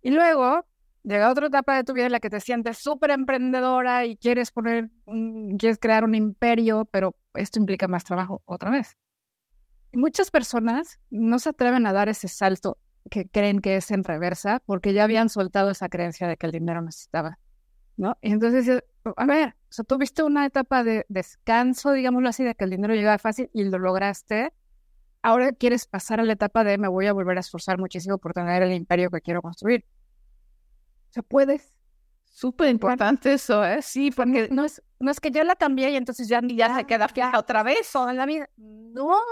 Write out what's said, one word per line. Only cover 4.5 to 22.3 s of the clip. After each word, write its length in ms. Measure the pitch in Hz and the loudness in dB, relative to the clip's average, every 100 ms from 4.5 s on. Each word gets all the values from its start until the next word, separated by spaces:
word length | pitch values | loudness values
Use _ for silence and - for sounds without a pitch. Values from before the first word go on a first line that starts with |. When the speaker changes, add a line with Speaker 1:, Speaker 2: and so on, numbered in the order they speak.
Speaker 1:
poner 400 | - 226 233 226 _ - | -4 -2 -2 -4 _ -10
un, 500 | 220 226 220 208 190 | -8 -6 -8 -6 0
quieres 200 | 226 220 | 0 2
crear 260 | 226 220 | 2 4
un 100 | 220 | 4
imperio, 720 | 220 214 196 233 233 226 220 | 2 0 0 2 4 2 0
pero 320 | 214 196 190 - _ | 0 -2 -2 -4 _
esto 240 | - 202 220 | -8 -4 0
implica 300 | 202 190 185 | 0 0 -2
más 160 | 180 | -2
trabajo 380 | - 180 185 190 | -4 -4 -4 -8
otra 260 | - 175 175 | -10 -8 -2
vez. 260 | 269 226 _ _ _ _ _ _ _ _ _ _ | -2 -2 _ _ _ _ _ _ _ _ _ _
Y 40 | 247 | 0
muchas 340 | 294 - 381 | 0 2 2
personas 680 | 302 240 240 226 247 339 - _ | 0 0 -2 0 -2 -6 -14 _
no 280 | 220 226 247 | -2 0 0
se 120 | 311 | -2
atreven 360 | 294 247 247 220 | 0 2 2 2
a 60 | |
dar 160 | 196 208 | 2 0
ese 200 | 214 185 | -2 -8
salto 500 | - 190 190 196 - _ _ - | -2 0 0 -4 -8 _ _ -8
que 180 | 208 185 | -8 -2
creen 320 | 208 208 202 | 0 2 0
que 160 | 196 190 | 0 -2
es 140 | - | 0
en 120 | 196 | -4
reversa 580 | 185 156 175 175 202 233 - | -2 -4 -4 -4 -4 -4 -2
porque 260 | 190 202 | -2 0
ya 120 | 196 | 2
habían 240 | 214 220 226 | 4 4 0
soltado 420 | 208 185 202 196 | 0 -2 0 0
esa 180 | 190 185 | -2 -6
creencia 380 | 175 170 160 175 | -4 -6 -4 -6
de 100 | 160 | -4
que 100 | 165 | -6
el 60 | |
dinero 300 | 165 165 170 | -4 -4 -6
necesitaba, 560 | 165 - - 160 160 180 _ _ _ _ _ - | -8 -14 -8 -6 -6 -12 _ _ _ _ _ -6
¿no? 220 | 196 254 | -4 -4
Y 120 | - | -2
entonces, 500 | 214 233 254 247 254 _ _ 226 - | 2 4 2 2 0 _ _ -12 -2
a 100 | 262 | 2
ver, 240 | 294 285 | 2 0
o 220 | _ _ | _ _
sea, 120 | - | -12
tuviste 380 | 220 269 269 - | -4 -2 0 0
una 240 | 311 285 277 | 0 2 0
etapa 360 | 277 262 262 | -2 0 0
de 240 | 233 220 - | 2 -2 -4
descanso, 840 | 190 180 - - 233 254 254 285 | -6 -8 -10 0 2 2 0 0
digámoslo 360 | 277 254 247 | 2 2 2
así, 140 | 254 | 0